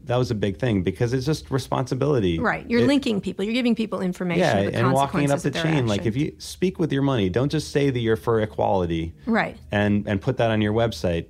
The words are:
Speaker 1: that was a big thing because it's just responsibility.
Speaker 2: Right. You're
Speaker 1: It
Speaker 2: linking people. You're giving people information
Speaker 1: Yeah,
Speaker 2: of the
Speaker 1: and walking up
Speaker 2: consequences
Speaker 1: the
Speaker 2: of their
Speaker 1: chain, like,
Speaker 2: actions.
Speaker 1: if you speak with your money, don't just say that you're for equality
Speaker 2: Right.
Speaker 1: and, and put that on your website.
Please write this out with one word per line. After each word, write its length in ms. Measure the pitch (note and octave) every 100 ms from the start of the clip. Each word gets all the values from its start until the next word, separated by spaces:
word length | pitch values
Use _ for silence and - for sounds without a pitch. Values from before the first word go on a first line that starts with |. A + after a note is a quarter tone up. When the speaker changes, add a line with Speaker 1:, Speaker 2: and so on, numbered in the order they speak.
| -
Speaker 1:
that 100 | B2
was 160 | B2
a 20 |
big 220 | G#2+ G2+ G2
thing 240 | B2+ G2+
because 300 | F2+ F#2+ A#2+
it's 120 | C3
just 240 | B2+ D3+ -
responsibility. 880 | C3+ - C3 B2+ B2+ C#3 C#3 F#2 E2
Speaker 2:
Right. 280 | G#3 D#3+ -
You're 120 | A#3+
Speaker 1:
It 60 | B3
Speaker 2:
linking 320 | C#4+ C4+ G3+
people. 240 | F#3 -
You're 100 | G3+
giving 220 | A#3 B3 A3+
people 240 | G#3+ F#3+
information 400 | F#3 F3+ F3+ E3
Speaker 1:
Yeah, 180 | E3 G#2+
Speaker 2:
of 140 | G2+
the 60 | -
Speaker 1:
and 140 | B2+
walking 280 | C3+ C#3 D3+ C#3+
up 0 | C#3
Speaker 2:
consequences 40 |
Speaker 1:
the 40 | D3
Speaker 2:
of 40 |
their 80 | D#3+
Speaker 1:
chain, 240 | D#3+ D#3 A#2+
like, 140 | G#2
Speaker 2:
actions. 160 | C#3 A2+
Speaker 1:
if 40 |
you 120 | D3+ -
speak 420 | - - F#3 F3+
with 120 | D#3+
your 100 | C#3
money, 260 | C#3 B2+ F#2+
don't 220 | A2 C#3+
just 200 | D3+ -
say 200 | D3 C#3
that 100 | B2
you're 160 | A2+ A2
for 240 | - A2+
equality 760 | G#2 - A2 G2 E2+ E2 E2 -
Speaker 2:
Right. 320 | - A3+ E3 - -
Speaker 1:
and, 360 | D3 G#3 G#3 -
and 120 | G2
put 160 | - B2+
that 120 | A#2
on 100 | G#2+
your 120 | G#2
website. 540 | A2 A#2 - F#2 E2+ -